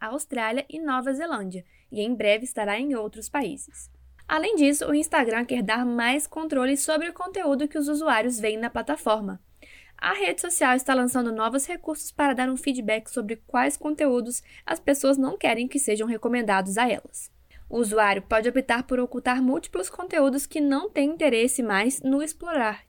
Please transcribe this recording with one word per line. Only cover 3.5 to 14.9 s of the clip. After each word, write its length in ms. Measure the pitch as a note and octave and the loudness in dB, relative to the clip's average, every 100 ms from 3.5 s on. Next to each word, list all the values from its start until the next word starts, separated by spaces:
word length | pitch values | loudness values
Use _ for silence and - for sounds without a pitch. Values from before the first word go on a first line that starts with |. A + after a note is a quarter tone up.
| D3 - - - - - - - | -6 -14 -18 -20 -20 -20 -18 -4
Além 280 | D#4 G4 G4 | -2 0 4
disso, 320 | C#4+ C#4+ - | 4 4 2
o 80 | D4 | 0
Instagram 500 | D4+ D#4 A#3 A3+ A#3+ | 2 2 2 0 -2
quer 160 | B3 | -2
dar 240 | G3+ A3+ B3 | 0 0 0
mais 400 | A#3+ A#3 C#4+ - | 2 2 0 -2
controle 500 | D#4 D#4+ C#4 B3+ C#4 | -6 -2 0 2 0
sobre 340 | - D#4 E4+ | 0 0 -2
o 40 | |
conteúdo 540 | E4+ F4+ F#4+ D#4+ C4+ D4 | -6 -8 -2 0 0 0
que 100 | D#4 | -2
os 100 | C#4+ | -2
usuários 520 | D4 D#4 A3 A#3+ A#3 | 0 2 2 0 0
veem 180 | G#3+ A3 | -2 -2
na 140 | A#3+ | -4
plataforma. 680 | A#3 A3+ D4 - A3 G3+ F#3 - - - - - - | -4 -4 -4 0 0 -2 -10 -16 -20 -20 -20 -20 -4
A 180 | - | -2
rede 280 | G4+ - - | 0 0 -2
social 340 | F4 - C#4 B3+ | -4 2 4 4
está 200 | C4+ B3+ | 2 2
lançando 360 | B3 B3+ A#3+ | 2 0 0
novos 360 | A3 A3+ C4+ C#4 | 0 0 0 -2
recursos 440 | E4+ - D#4 - | -6 -6 -6 -8
para 220 | - C#4+ | 0 2
dar 160 | B3 C4 | 2 -2
um 80 | C4 | -2
feedback 500 | C#4+ B3+ G#3+ A3 A3 | -2 -2 -2 -2 -2
sobre 280 | B3+ G#3 A3+ - | -6 -6 -8 -2
quais 320 | B3 C#4 - | 0 0 -2
conteúdos 640 | D4+ D4+ D4 B3 A#3 B3 - - - | -4 0 2 2 -2 -8 -12 -16 -8
as 140 | E4 | -2
pessoas 360 | - | 0